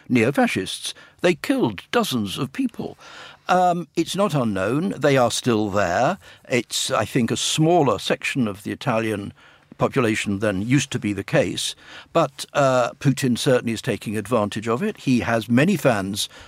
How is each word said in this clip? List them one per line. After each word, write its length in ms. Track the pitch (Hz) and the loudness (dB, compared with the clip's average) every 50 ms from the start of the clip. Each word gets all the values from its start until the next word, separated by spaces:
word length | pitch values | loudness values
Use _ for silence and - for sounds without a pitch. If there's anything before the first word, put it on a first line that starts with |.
| - - | -4 0
neo-fascists. 840 | 123 120 107 131 139 262 247 233 - 107 95 - - - - - - - - - _ _ | 2 2 4 4 2 2 2 0 0 -2 -4 -4 -8 -10 -10 -12 -14 -14 -18 -20 _ _
They 120 | - 180 175 | 0 0 0
killed 480 | - - - 269 262 180 120 95 - - _ | 0 0 -2 0 0 0 0 -2 -4 -8 _
dozens 460 | - 240 214 - 131 117 104 95 90 - | -2 -2 0 0 -2 -2 -2 -4 -4 -6
of 160 | 143 - - | -6 -6 -4
people. 420 | - 277 - - - - - - - - - - - - - - - _ - | -4 -4 -4 -4 -6 -10 -10 -12 -14 -20 -20 -20 -20 -20 -20 -20 -8 _ 0
Um, 400 | 185 185 180 180 170 175 160 - _ | 2 4 4 4 2 0 -4 -6 _
it's 200 | 170 165 - - | -4 -4 -2 -2
not 200 | 180 202 196 147 | -2 0 0 0
unknown. 540 | 143 120 110 98 95 95 107 127 151 185 202 | 0 0 0 0 0 0 0 0 0 -2 -2
They 280 | - - 139 143 139 131 | -2 0 2 2 4 4
are 140 | 120 113 | 4 2
still 400 | - - - 123 117 107 107 101 | 0 0 0 0 2 2 0 0
there. 480 | 92 104 98 85 87 104 127 156 196 - - - - - _ - | 0 0 0 2 2 2 2 2 0 -4 -8 -18 -20 -20 _ -2
It's, 440 | 131 123 - - - - - - | -2 -2 -2 -2 -4 -6 -4 -2
I 140 | 131 110 107 | -2 -2 -2
think, 260 | - - 143 117 - | 0 0 0 0 0
a 60 | 120 - | -2 -2
smaller 600 | - - - 156 156 160 175 175 143 123 101 - | -2 -2 0 2 2 4 4 4 4 4 2 0
section 500 | - - - - - - - 143 120 107 | 0 -4 -4 -4 -4 -4 -2 -2 -2 -2
of 140 | 95 101 | -4 -6
the 100 | - 107 | -8 -10
Italian 640 | 101 - - 139 113 113 113 110 107 101 98 101 - _ - - - _ _ - - - | -10 -6 -2 -2 0 0 0 -2 -4 -6 -6 -10 -14 _ -20 -20 -20 _ _ -16 -4 -2
population 640 | 127 107 - 139 120 107 110 - - 110 101 98 | -2 0 2 2 2 2 2 0 -2 -4 -2 -2
than 220 | 110 107 95 92 | 0 0 0 -2
used 300 | 104 123 131 143 139 - | 0 2 2 2 2 0
to 80 | - 123 | -4 -4
be 140 | - 104 101 | -4 -4 -4
the 100 | 92 101 | -4 -4
case. 520 | - - 147 104 90 - - - - - - - - - - - - - | -2 0 0 0 0 -2 -6 -6 -8 -8 -12 -16 -20 -20 -20 -10 -4 0
But, 320 | 170 156 139 - - - - - | 0 0 0 -2 -8 -14 -4 0
uh, 380 | 147 139 131 127 127 117 - - - | 2 2 4 4 2 0 0 -2 -2
Putin 380 | - 143 123 - 143 127 120 - | 0 0 0 2 0 0 0 0
certainly 360 | - 147 127 120 - 117 113 | 2 2 2 2 2 0 -4
is 80 | 101 | -4
taking 360 | - 123 104 98 - 117 104 110 | -4 -4 -4 -4 -4 -6 -6 -6
advantage 500 | 104 104 127 110 104 104 - 110 104 117 | -4 0 0 0 0 0 -2 -4 -4 -2
of 140 | 113 131 | -2 -2
it. 160 | 202 220 - - | -2 -4 -6 -4
He 220 | - 139 127 113 | 0 2 2 2
has 300 | 95 104 117 113 104 110 | 2 2 0 0 0 2
many 280 | 120 123 151 196 202 147 | 2 4 4 4 2 2
fans 520 | - 139 113 101 95 98 101 101 - - - - - | 2 2 2 0 -2 -4 -4 -6 -6 -8 -10 -14 -20